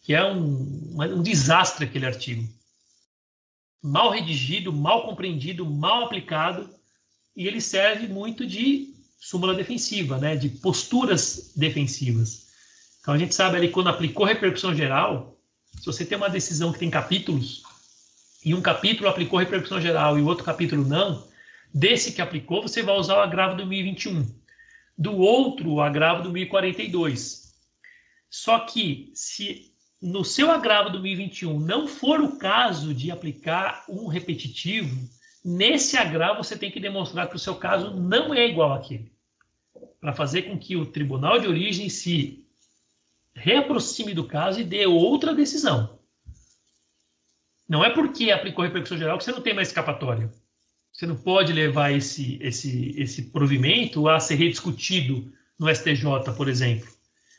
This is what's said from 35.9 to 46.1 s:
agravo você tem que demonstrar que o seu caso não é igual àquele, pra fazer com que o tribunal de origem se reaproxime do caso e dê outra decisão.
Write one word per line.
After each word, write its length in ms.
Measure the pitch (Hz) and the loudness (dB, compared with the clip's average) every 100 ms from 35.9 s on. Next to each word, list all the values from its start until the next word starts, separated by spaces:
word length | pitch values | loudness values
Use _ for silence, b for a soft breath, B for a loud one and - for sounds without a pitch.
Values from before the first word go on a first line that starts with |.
| 262 | 2
agravo 460 | 190 160 175 214 | 0 2 0 0
você 140 | - 208 | -4 -8
tem 140 | 196 | -8
que 100 | - | -8
demonstrar 480 | 196 196 180 175 175 | -6 -6 -6 -6 -6
que 80 | 170 | -6
o 40 | |
seu 160 | - - | -8 -6
caso 340 | 180 196 196 | 0 0 0
não 420 | 190 175 226 311 | -4 2 2 2
é 160 | 269 240 | 2 2
igual 240 | 165 151 | 4 2
àquele, 400 | 135 - 113 - _ _ _ _ _ _ - - _ | 2 -6 -10 -12 _ _ _ _ _ _ -20 -20 _
pra 140 | 151 | -8
fazer 280 | 131 143 170 | -4 -2 -2
com 160 | 185 196 | -4 -8
que 180 | - 180 | -6 -4
o 100 | - | -4
tribunal 520 | 147 143 135 151 240 | -4 -4 0 2 4
de 80 | 220 | 4
origem 440 | 160 208 185 202 | 0 0 -2 -4
se 560 | - 175 165 139 - _ _ _ _ _ _ _ _ _ | -6 -2 0 -2 -6 _ _ _ _ _ _ _ _ _
reaproxime 800 | - 151 262 277 240 - - 208 | -4 2 4 4 0 -2 -6 -4
do 100 | 170 | -4
caso 360 | - 151 185 196 | -4 -2 -2 -2
e 40 | |
dê 220 | 180 202 196 | -4 0 4
outra 480 | 170 190 277 320 | 6 6 4 2
decisão. 640 | 302 285 302 269 127 110 - _ | 2 0 2 2 2 0 -6 _